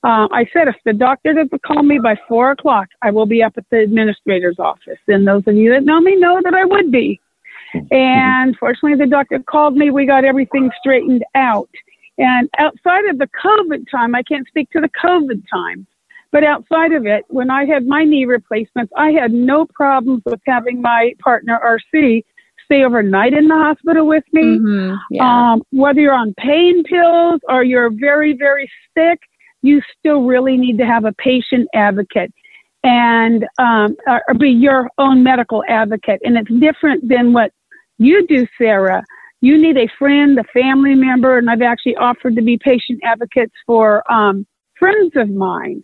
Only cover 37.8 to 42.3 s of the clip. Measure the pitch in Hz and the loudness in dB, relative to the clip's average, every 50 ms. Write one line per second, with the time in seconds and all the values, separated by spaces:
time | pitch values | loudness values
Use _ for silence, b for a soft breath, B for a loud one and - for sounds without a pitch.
37.8 | b b _ _ 220 262 339 415 359 339 311 262 247 - - - 240 220 214 196 | b b _ _ 4 4 4 4 2 2 0 0 0 -2 -4 -2 0 0 2 2
38.8 | 190 190 185 190 208 B B B B B B _ - 254 294 311 311 330 294 262 | 0 0 -2 -4 -6 B B B B B B _ 2 4 4 6 4 4 2 2
39.8 | 233 233 - - 277 277 285 285 294 285 277 247 214 - - 240 254 269 269 269 | 0 -2 -4 -4 0 2 2 4 4 4 2 2 0 -2 -2 0 0 2 2 2
40.8 | 269 277 277 269 262 262 254 254 240 262 254 247 240 233 233 226 247 240 240 - | 2 4 4 2 2 2 2 2 2 2 2 2 2 0 0 0 0 0 -2 -2
41.8 | - 262 240 - 240 247 247 - - 254 | -4 -6 -4 0 -2 -2 -2 -2 -2 -2